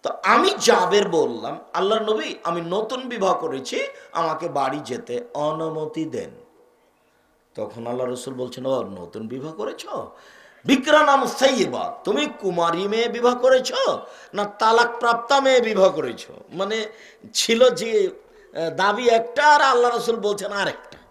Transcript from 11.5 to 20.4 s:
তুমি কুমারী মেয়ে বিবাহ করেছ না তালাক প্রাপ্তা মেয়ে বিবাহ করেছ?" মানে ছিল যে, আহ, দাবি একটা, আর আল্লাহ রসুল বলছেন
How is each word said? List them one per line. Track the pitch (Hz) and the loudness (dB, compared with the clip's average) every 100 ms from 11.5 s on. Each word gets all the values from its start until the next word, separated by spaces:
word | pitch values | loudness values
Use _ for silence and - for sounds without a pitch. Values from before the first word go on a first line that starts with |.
| 247 160 120 87 - | 2 0 -2 -6 -8
তুমি | - 247 294 - | -4 -2 -2 -4
কুমারী | 196 170 170 165 202 | -4 0 0 0 -2
মেয়ে | 220 233 | -2 -2
বিবাহ | 226 240 247 | 2 2 2
করেছ | 254 262 254 247 269 147 - - - | 4 4 2 -2 -2 -2 -8 -20 -12
না | 185 | -6
তালাক | 202 - 220 226 240 233 | -6 0 4 4 4 0
প্রাপ্তা | 240 240 - 277 | 0 0 2 2
মেয়ে | 269 262 | 6 4
বিবাহ | 226 202 185 | 4 4 4
করেছ?" | 156 131 107 - - - | 4 -6 -8 -16 -20 -16
মানে | 165 196 220 214 - - _ - | -8 -6 -4 -8 -12 -20 _ -8
ছিল | - - 226 254 | -6 0 6 4
যে, | 208 226 214 185 | 4 -2 0 0
আহ, | - _ _ _ - 165 | -4 _ _ _ -6 -6
দাবি | 165 190 208 247 | 0 0 2 4
একটা, | 226 226 - 294 | 2 2 2 6
আর | 294 | 6
আল্লাহ | 269 240 240 240 | 6 4 2 0
রসুল | 190 226 | -4 -2
বলছেন | 202 202 | -2 -4